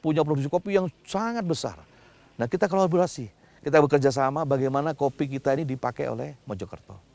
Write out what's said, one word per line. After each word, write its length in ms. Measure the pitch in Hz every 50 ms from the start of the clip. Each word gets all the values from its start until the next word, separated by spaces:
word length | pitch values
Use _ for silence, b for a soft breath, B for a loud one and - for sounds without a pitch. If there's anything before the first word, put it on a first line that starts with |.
punya 240 | - 156 151 156 151
produksi 240 | 151 151 139 135 143
kopi 300 | - 180 - 202 196 196
yang 100 | 185 170 - _ _
sangat 400 | - - 190 220 233 233 233 208
besar. 320 | 175 160 - - 117 85 76 - _ b b b b b b b b b
Nah, 140 | - 117 117
kita 160 | - 185 214
kolaborasi, 640 | 190 175 190 190 180 165 180 180 165 - - 123 101 _ b b b b b
kita 160 | b 151 143 156 147
bekerja 260 | 143 143 143 135 139
sama 400 | 123 139 135 131 139 151 165 139
bagaimana 480 | 139 135 131 135 131 139 143 160 156
kopi 320 | - 143 139 135 - 151 135
kita 240 | 135 135 - 143 135
ini 160 | 139 165 135
dipakai 400 | 131 127 - 123 123 - 143 127
oleh 260 | 117 113 131 147 147 120 _ -
Mojokerto. 480 | 107 95 98 90 - - - _ 95 92 _ _